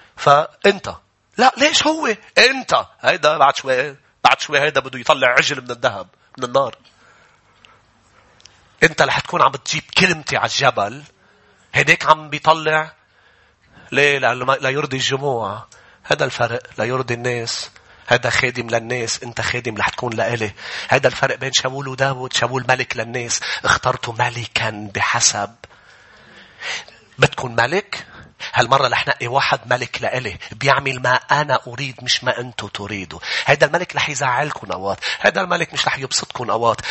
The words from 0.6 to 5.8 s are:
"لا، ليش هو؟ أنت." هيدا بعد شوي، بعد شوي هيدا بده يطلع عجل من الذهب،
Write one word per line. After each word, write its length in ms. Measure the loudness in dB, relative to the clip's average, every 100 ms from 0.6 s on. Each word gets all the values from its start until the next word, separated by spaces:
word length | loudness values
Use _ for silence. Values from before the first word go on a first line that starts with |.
| 2 2 -2 -12 _ _ _ 2
"لا، 160 | 2 4
ليش 300 | 2 4 2
هو؟ 300 | 0 -2 -4 -2 4
أنت." 480 | 4 2 0 0 -2 _
هيدا 380 | 0 2 2 6
بعد 180 | 4 4
شوي، 400 | 0 0 0 -6 _ _
بعد 160 | 4 4
شوي 200 | 2 2
هيدا 200 | 2 2
بده 180 | -2 -4
يطلع 300 | 0 4 4
عجل 340 | 4 2 -2
من 80 | -6
الذهب، 380 | -2